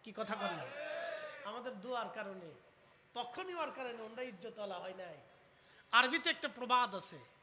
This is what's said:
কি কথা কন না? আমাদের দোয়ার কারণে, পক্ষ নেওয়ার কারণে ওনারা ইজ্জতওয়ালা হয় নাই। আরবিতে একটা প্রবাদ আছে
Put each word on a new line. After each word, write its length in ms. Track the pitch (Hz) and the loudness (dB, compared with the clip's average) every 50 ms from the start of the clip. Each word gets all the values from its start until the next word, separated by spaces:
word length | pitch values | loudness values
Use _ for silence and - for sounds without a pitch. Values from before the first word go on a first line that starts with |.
| _ | _
কি 100 | 226 196 214 | -12 -6 -4
কথা 180 | 220 196 208 | -2 -2 -2
কন 200 | 214 202 196 185 | 0 0 -2 -2
না? 80 | 156 131 - - - - - - - - - - - 605 605 - - - 202 | -2 -4 -6 -6 -6 -6 -4 -4 -2 -2 -4 -4 -6 -6 -8 -10 -10 -8 -8
আমাদের 320 | 214 240 240 254 220 202 | -8 -6 -6 -6 -8 -8
দোয়ার 280 | 185 240 254 240 220 196 - | -6 -4 -2 -2 -2 -4 -4
কারণে, 380 | 220 208 196 190 190 175 160 143 - - - - - - - - - - - - | -6 -6 -6 -6 -10 -10 -14 -16 -16 -20 -20 -20 -20 -20 -20 -20 -20 -20 -10 -6
পক্ষ 260 | 240 240 240 - - | -6 -6 -4 -4 -6
নেওয়ার 320 | 370 370 359 349 311 277 | -6 -4 -2 -2 -2 -4
কারণে 300 | - 262 262 247 233 233 | -4 -6 -6 -6 -6 -6
ওনারা 200 | 226 220 226 233 | -8 -10 -6 -6
ইজ্জতওয়ালা 540 | 254 254 214 180 175 226 - 214 208 202 190 | -6 -6 -8 -10 -10 -12 -8 -6 -6 -4 -4
হয় 180 | 175 175 190 185 | -4 -6 -8 -8
নাই। 240 | 185 185 175 156 143 - - - - - - - - - - - - - - | -8 -10 -10 -12 -14 -16 -20 -20 -20 -20 -20 -20 -20 -20 -20 -20 -20 -8 8
আরবিতে 380 | - 233 254 254 269 330 - 339 | 10 10 10 10 6 4 4 4
একটা 180 | 311 - - 285 | 2 2 0 -4
প্রবাদ 480 | 208 247 247 226 247 247 247 214 185 | -4 -4 2 6 6 6 6 6 2
আছে 240 | 190 170 - - 143 120 - - - | -4 -4 -4 -8 -10 -14 -18 -20 -20